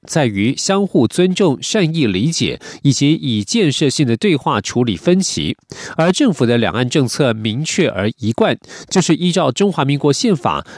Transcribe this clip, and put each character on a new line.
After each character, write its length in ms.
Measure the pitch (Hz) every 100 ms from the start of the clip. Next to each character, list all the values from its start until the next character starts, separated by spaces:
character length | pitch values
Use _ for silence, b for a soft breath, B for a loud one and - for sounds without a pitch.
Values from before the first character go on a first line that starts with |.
| -
在 180 | 160
于 320 | 127 98 110 139
相 300 | - 196 202
互 200 | 170 113
尊 280 | - 185
重、 240 | 180 185 127
善 340 | - 214 160
意 120 | 165 120
理 240 | 92 143
解， 300 | 165 95 - B B
以 100 | 143
及 200 | 120 143
以 300 | 160 143 107
建 260 | 101 240 165
设 200 | - 147
性 160 | - 135
的 100 | 113
对 180 | 214
话 260 | 151 165 113
处 220 | - 120
理 120 | 123 92
分 240 | - 185
歧。 360 | 180 - 73 - - B B B
而 160 | 165
政 200 | 185 277
府 140 | 156 117
的 100 | 120
两 160 | 104
岸 160 | 101 123
政 180 | 156 127
策 280 | - 135
明 300 | 110 110 113
确 240 | 160 - 147
而 200 | 95 104 -
一 120 | 104
贯， 260 | - 214 - - B B
就 120 | 196
是 160 | 165 156
依 160 | 180
照 180 | 180 143
中 220 | - 202
华 120 | 160
民 140 | 139 143
国 140 | 147
宪 220 | 135 240 165
法、 280 | 101 73 -